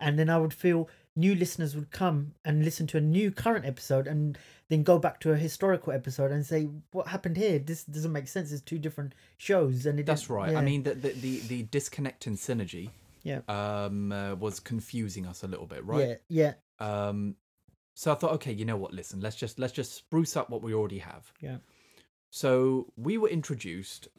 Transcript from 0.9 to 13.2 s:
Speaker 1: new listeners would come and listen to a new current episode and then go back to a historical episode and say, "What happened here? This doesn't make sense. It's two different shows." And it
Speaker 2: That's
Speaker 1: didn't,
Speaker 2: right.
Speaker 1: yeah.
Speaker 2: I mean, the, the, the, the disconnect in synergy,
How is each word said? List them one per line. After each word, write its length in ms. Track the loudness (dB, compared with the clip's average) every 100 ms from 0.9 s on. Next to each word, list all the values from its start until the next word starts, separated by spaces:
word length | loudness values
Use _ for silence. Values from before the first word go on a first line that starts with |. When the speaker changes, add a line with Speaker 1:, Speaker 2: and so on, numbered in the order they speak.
| -8 _
Speaker 1:
new 200 | 2 4
listeners 400 | 4 2 0 -4
would 160 | -4 -6
come 420 | 0 2 2 0 -4
and 200 | 2 4
listen 220 | 4 2 0
to 80 | 2
a 40 |
new 300 | 4 4 2
current 320 | 2 2 2 0
episode 400 | -4 0 2 2
and 320 | 0 0 -4 -12 -12 0
then 160 | 4
go 140 | 6 6
back 180 | 4 0
to 140 | 2
a 40 | 2
historical 560 | 2 0 2 2 0
episode 380 | -4 -4 0 0
and 140 | 0
say, 240 | 0 0 -2 -6 -8
"What 160 | -6 -4
happened 280 | -4 -2 2
here? 220 | 2 2
This 260 | 0 -8
doesn't 280 | -8 -4 -2
make 160 | -2 -4
sense. 240 | -6 -4
It's 80 | -6
two 160 | -6 -6
different 360 | -4 -6 -8 -10 _ -6
shows." 480 | 2 4 4 2 0
And 120 | 0
it 80 | 2
Speaker 2:
That's 160 | 0
Speaker 1:
didn't, 140 | 0 0
Speaker 2:
right. 160 | 2
Speaker 1:
yeah. 60 | 4
Speaker 2:
I 40 |
mean, 200 | 4 2
the, 120 | 0
the, 160 | -2 -2
the, 260 | -2 -4 -4
the 220 | -4 -6
disconnect 640 | -2 -2 -2 -4 -6 -6 -6
in 100 | -6
synergy, 540 | -2 -2 -4 -8 -12 -14 -20 _